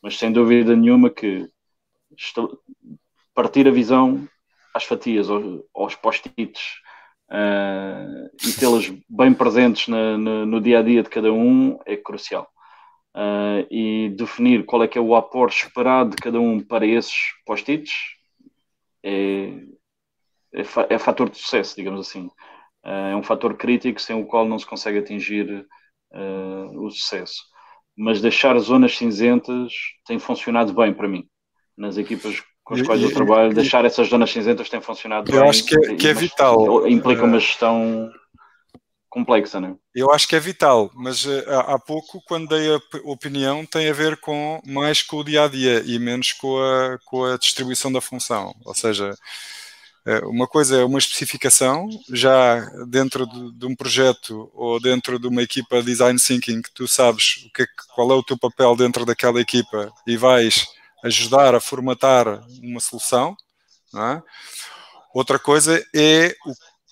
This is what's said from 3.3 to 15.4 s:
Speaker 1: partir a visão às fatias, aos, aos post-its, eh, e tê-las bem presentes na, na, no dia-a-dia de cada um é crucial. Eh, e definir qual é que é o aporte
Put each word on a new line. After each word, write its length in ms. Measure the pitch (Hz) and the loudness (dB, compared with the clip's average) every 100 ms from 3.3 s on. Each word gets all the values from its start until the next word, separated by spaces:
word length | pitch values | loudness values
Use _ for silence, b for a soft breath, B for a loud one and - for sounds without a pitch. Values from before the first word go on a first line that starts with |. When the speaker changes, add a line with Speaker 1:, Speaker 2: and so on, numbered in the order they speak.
Speaker 1:
partir 340 | - 120 139 135 | -4 0 4 4
a 40 | |
visão 560 | 123 113 131 131 135 143 _ _ _ _ | 4 2 2 2 0 -8 _ _ _ _
às 120 | 117 - | -8 -6
fatias, 440 | 117 - 110 98 | -6 -2 -2 0
aos, 340 | 104 104 90 - - | -2 -4 -12 -16 -8
aos 200 | 98 - | -8 -4
post-its, 640 | - - - - 113 - - - b b b b _ | -4 -4 -10 -10 -10 -8 -16 -16 b b b b _
eh, 960 | 104 104 101 101 95 98 98 98 - - _ 120 | -4 0 0 -2 -6 -8 -10 -12 -14 -18 _ -8
e 60 | |
tê-las 360 | - 123 117 101 - _ | 0 2 2 0 -12 _
bem 240 | 107 131 | 2 4
presentes 540 | 127 120 113 123 104 - | 6 4 4 2 2 -2
na, 300 | 113 110 107 | -2 -2 -2
na, 280 | 110 110 107 | -4 -4 -2
no 140 | 113 | -2
dia-a-dia 420 | 107 117 113 120 | 4 4 4 2
de 60 | 107 | 2
cada 220 | - 110 | 0 0
um 460 | 110 120 131 135 131 - | 2 4 4 2 -2 -8
é 100 | 104 | -10
crucial. 500 | - 101 - 90 - _ b b b b _ - | -8 -14 -10 -10 -10 _ b b b b _ -6
Eh, 520 | 104 104 104 101 - | -4 -2 -2 -4 -4
e 400 | 113 110 110 110 | -4 -2 -2 -4
definir 560 | 98 117 - 123 120 104 | -6 -8 0 2 2 2
qual 180 | 120 | 0
é 40 | 113 | 2
que 100 | 123 | 0
é 40 | |
o 140 | 113 117 | 4 4
aporte 500 | 113 127 | 2 0